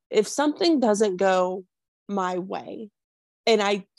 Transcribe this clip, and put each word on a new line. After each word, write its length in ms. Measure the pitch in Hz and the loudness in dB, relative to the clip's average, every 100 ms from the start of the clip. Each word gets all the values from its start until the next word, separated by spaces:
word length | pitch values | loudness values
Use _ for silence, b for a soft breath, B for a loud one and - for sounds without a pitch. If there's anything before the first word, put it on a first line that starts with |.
| _ | _
if 180 | - 208 | -2 0
something 520 | - 302 294 349 311 | 0 -2 0 2 4
doesn't 380 | 233 208 220 180 | 2 2 0 2
go 480 | 190 185 180 185 185 _ _ _ - | 2 2 0 -4 -12 _ _ _ -8
my 300 | 202 180 180 | -4 -4 -4
way, 520 | 190 190 - - 214 _ _ _ _ _ - | -6 -10 -10 -14 -14 _ _ _ _ _ 2
and 140 | 220 | 2
I 260 | 202 208 - | 2 -2 -6